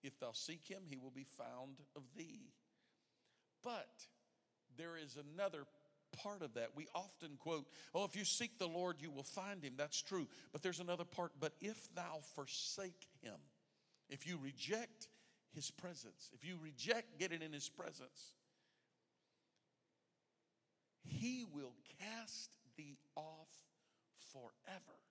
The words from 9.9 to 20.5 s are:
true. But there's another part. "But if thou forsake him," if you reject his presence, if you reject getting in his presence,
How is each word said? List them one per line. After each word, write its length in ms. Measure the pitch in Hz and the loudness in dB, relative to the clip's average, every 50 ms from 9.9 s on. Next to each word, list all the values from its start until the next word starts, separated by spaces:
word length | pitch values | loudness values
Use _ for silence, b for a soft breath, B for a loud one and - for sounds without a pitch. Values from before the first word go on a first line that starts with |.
| - - | 4 2
true. 280 | - - 196 185 147 113 B B B B - | 2 4 4 4 4 2 B B B B -6
But 80 | 156 | 2
there's 180 | - 185 175 156 | 4 4 4 4
another 240 | 180 175 175 165 175 | 4 4 4 4 2
part. 300 | 175 - - 175 165 - | 0 2 2 2 2 2
"But 160 | 139 147 151 156 - | 2 2 2 2 2
if 340 | 180 202 220 - - - 170 | -2 0 0 0 -6 -4 -2
thou 280 | 175 170 175 160 156 143 - - | -2 0 0 -2 -2 -4 -4 -2
forsake 760 | - - 135 - - - - - - 196 185 170 - - - - - | -2 -2 0 0 0 2 2 2 0 0 -2 -2 -8 -14 -16 -14 -8
him," 160 | - 117 101 - - - - _ _ b b b b b b b b | -6 -6 -6 -6 -10 -16 -20 _ _ b b b b b b b b
if 180 | b 139 143 - | b -6 -4 -2
you 120 | 160 180 | 0 0
reject 720 | 160 135 135 135 120 113 127 - 220 240 - - - - - B B B B B B B _ | 0 0 -2 -2 -2 2 4 4 2 2 -2 -6 -12 -12 -12 B B B B B B B _
his 200 | - 151 143 - | -4 0 0 0
presence, 580 | - - - 180 175 131 117 107 87 - - - - | -2 -2 -4 -4 -4 -4 -8 -10 -10 -12 -12 -12 -12
if 120 | 113 127 | -8 -6
you 120 | 170 185 170 | -4 -4 -4
reject 560 | 156 156 147 120 117 180 226 233 - - - | -4 -6 -4 -2 8 8 8 8 8 0 0
getting 240 | 147 175 185 165 165 | 2 4 4 4 2
in 100 | 156 156 | 0 -2
his 160 | 151 143 139 | -2 -2 -2
presence, 680 | - - - - 160 156 139 131 127 - - - - - _ _ b b b b b b b b b b _ _ _ _ _ _ _ _ _ _ _ _ _ _ _ _ _ _ _ _ _ _ _ _ _ _ _ _ _ _ _ | -2 -2 -2 -4 -4 -4 -6 -10 -10 -10 -12 -12 -12 -14 _ _ b b b b b b b b b b _ _ _ _ _ _ _ _ _ _ _ _ _ _ _ _ _ _ _ _ _ _ _ _ _ _ _ _ _ _ _